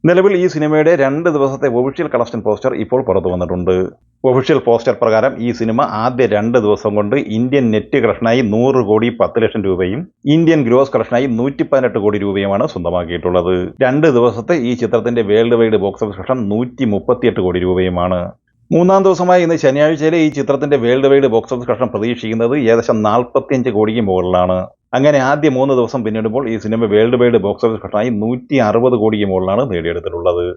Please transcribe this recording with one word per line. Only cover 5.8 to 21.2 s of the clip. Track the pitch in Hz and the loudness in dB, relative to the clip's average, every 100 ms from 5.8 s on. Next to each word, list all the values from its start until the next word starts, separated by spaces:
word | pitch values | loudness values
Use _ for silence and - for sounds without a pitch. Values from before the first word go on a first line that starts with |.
| 135 107 | -2 -2
ആദ്യ | 120 123 120 104 | -4 0 0 0
രണ്ട് | 110 123 104 | 0 0 2
ദിവസം | 101 107 104 | 0 0 -2
കൊണ്ട് | 101 135 - 107 | -2 -2 -2 -4
ഇന്ത്യൻ | 127 139 120 | 0 2 2
നെറ്റ് | 107 107 143 | 0 0 0
കളക്ഷനായി | 113 95 117 120 113 | 0 0 0 0 0
നൂറ് | 107 127 127 101 | 2 2 2 2
കോടി | 107 117 117 | 2 2 0
പത്ത് | 90 117 | -2 0
ലക്ഷം | 110 - 95 | -2 -2 -2
രൂപയും | 90 92 113 180 _ 143 156 | -2 -2 -4 -10 _ 0 2
ഇന്ത്യൻ | 165 160 120 | 4 2 2
ഗ്രോസ് | 127 135 | 2 2
കളക്ഷനായി | 120 110 117 135 113 | -2 -2 -2 0 -2
നൂറ്റിപ്പതിനെട്ട് | 131 139 160 135 123 107 | -4 -4 -2 0 0 0
കോടി | 101 104 | 0 0
രൂപയുമാണ് | 101 98 98 101 - | -2 -2 -2 -2 -2
സ്വന്തമാക്കിയിട്ടുള്ളത്. | 95 85 87 82 85 90 90 87 90 90 - 127 | -4 -4 -4 -4 -4 -2 0 0 -2 -2 0 0
രണ്ട് | 139 160 123 | 4 2 4
ദിവസത്തെ | 120 110 110 175 120 | 2 -2 -4 -2 -2
ഈ | 123 | -2
ചിത്രത്തിന്റെ | 117 117 113 117 101 | 0 0 0 -2 2
വേൾഡ് | 107 117 117 | 2 2 2
വൈഡ് | 113 107 98 | 2 2 -2
ബോക്സ് | 95 107 | -4 -8
ഓഫീസ് | 95 | -8
കളക്ഷൻ | 92 131 101 | -4 -4 -2
നൂറ്റിമുപ്പത്തിയെട്ട് | 107 123 - 127 101 - 123 117 104 92 | -2 -4 -4 -2 -2 0 0 0 0 -2
കോടി | 90 90 | 0 0
രൂപയുമാണ്. | 92 92 90 90 90 87 - _ _ _ 160 | 0 0 0 -2 -2 -6 -14 _ _ _ 0
മൂന്നാം | 180 190 190 | 4 4 4
ദിവസമായ | 170 180 180 170 | 2 2 2 2
ഇന്ന് | 165 143 | 2 2
ശനിയാഴ്ചയിലെ | 139 151 160 156 170 156 | 2 2 2 0 2 0
ഈ | 143 | -2
ചിത്രത്തിന്റെ | 139 135 143 143 117 | -2 -2 0 0 2
വേൾഡ് | 131 139 | 2 4
വൈഡ് | 139 | 4